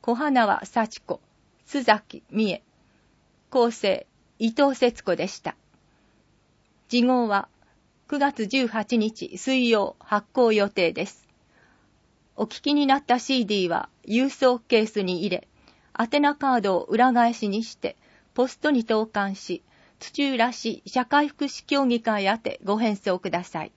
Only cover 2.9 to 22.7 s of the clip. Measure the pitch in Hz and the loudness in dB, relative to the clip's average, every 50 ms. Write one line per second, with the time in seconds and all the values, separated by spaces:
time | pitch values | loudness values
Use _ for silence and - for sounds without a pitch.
2.9 | _ _ _ _ _ _ _ _ _ _ _ _ - 262 233 240 226 - - 202 | _ _ _ _ _ _ _ _ _ _ _ _ 0 2 2 2 0 -2 -2 0
3.9 | 185 - - _ _ _ _ _ _ _ 220 226 226 - 285 277 262 - - 247 | 0 -2 -4 _ _ _ _ _ _ _ -4 -2 2 2 2 2 4 2 0 0
4.9 | 240 - - - 175 - 165 196 - - _ 165 - _ _ _ _ _ _ _ | 0 -2 -4 -4 -2 -2 -2 -8 -8 -10 _ -12 -12 _ _ _ _ _ _ _
5.9 | _ _ _ _ _ _ _ _ _ _ _ _ _ _ _ _ _ _ _ _ | _ _ _ _ _ _ _ _ _ _ _ _ _ _ _ _ _ _ _ _
6.9 | - 247 233 247 254 247 240 220 202 196 - _ _ _ _ _ _ _ _ _ | 0 2 2 4 2 2 0 0 0 -2 -2 _ _ _ _ _ _ _ _ _
7.9 | _ _ _ _ 294 285 277 277 285 - 220 202 254 269 254 226 220 220 208 - | _ _ _ _ -2 0 0 0 0 -2 -6 -2 0 0 0 0 -2 -4 -4 0
8.9 | 247 233 214 220 220 - - - - 190 - - 262 262 247 233 226 214 196 - | 0 0 0 0 -4 -6 -14 -12 -12 -8 -4 0 0 2 4 4 2 2 0 -2
9.9 | - _ - - 214 208 - _ _ 262 247 226 220 208 202 202 - - 180 165 | -6 _ -6 -2 -2 -2 -2 _ _ 2 2 4 4 2 2 0 0 0 0 0
10.9 | 127 - - - - _ _ _ _ _ _ _ _ _ _ _ _ _ _ _ | 0 -2 -8 -8 -8 _ _ _ _ _ _ _ _ _ _ _ _ _ _ _
11.9 | _ _ _ _ _ _ _ _ _ - 214 220 - - - 285 294 294 285 269 | _ _ _ _ _ _ _ _ _ -8 -8 -6 -8 -8 -4 -2 0 2 2 2
12.9 | 269 277 - - 240 247 - - 269 254 233 190 214 202 185 170 170 - - - | 2 0 2 0 -2 -2 0 0 0 0 2 0 0 0 0 0 -2 -4 -4 -6
13.9 | _ _ _ - 208 233 262 277 - - 269 254 247 240 _ _ 240 220 214 220 | _ _ _ -2 0 0 0 0 0 2 2 2 2 2 _ _ 2 2 2 2
14.9 | - 214 196 180 180 175 170 - 180 - - _ _ _ _ - _ _ _ _ | -2 -4 -2 -2 -2 -2 -2 -2 -4 -4 -6 _ _ _ _ -20 _ _ _ _
15.9 | _ - 226 226 - 294 294 285 294 294 - 269 254 240 196 202 190 175 - - | _ -4 -4 0 2 2 2 2 0 0 0 0 0 2 2 2 0 0 0 0
16.9 | 196 226 247 262 247 240 233 233 240 - - 202 190 214 226 - - _ - - | 2 4 4 4 6 4 2 2 2 -2 -4 -4 -2 -4 -4 -6 -10 _ -10 -10
17.9 | - _ _ _ _ _ _ _ _ - 247 254 - _ - 302 294 247 220 - | -10 _ _ _ _ _ _ _ _ -2 -2 -2 -2 _ 0 2 2 2 2 0
18.9 | 226 214 220 220 _ 214 196 196 196 - - - - - _ _ _ _ _ _ | 0 0 0 -2 _ -4 -4 -4 -6 -10 -8 -10 -10 -10 _ _ _ _ _ _
19.9 | _ _ - - _ - 285 277 262 240 226 247 240 - - 226 - - _ - | _ _ -20 -12 _ -2 0 0 2 2 0 0 0 -4 -6 -6 -6 -6 _ -4
20.9 | - 254 247 _ 285 294 294 285 - - - - - - - - 294 277 277 254 | -2 -2 -2 _ 2 2 2 2 -2 -6 -6 -6 -6 -12 -6 -2 0 2 2 2
21.9 | 240 233 226 233 214 208 196 190 208 226 _ - - - - 190 | 2 0 0 -2 -2 0 0 0 0 0 _ -8 -8 -6 -4 -2